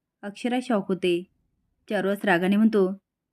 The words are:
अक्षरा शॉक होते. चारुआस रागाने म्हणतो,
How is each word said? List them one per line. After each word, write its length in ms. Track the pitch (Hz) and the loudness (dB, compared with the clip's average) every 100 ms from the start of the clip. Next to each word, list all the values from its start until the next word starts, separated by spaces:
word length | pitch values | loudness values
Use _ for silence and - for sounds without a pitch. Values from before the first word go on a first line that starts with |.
| _ _ | _ _
अक्षरा 380 | 202 202 240 254 | -16 -8 -4 -4
शॉक 240 | 254 214 190 | -2 -2 -2
होते. 360 | 185 180 175 185 _ _ _ _ _ _ | -2 0 -2 -4 _ _ _ _ _ _
चारुआस 300 | 208 185 202 | -4 -2 -2
रागाने 320 | 208 170 185 202 | 0 2 2 4
म्हणतो, 420 | 226 220 185 196 _ _ _ | 4 4 0 -2 _ _ _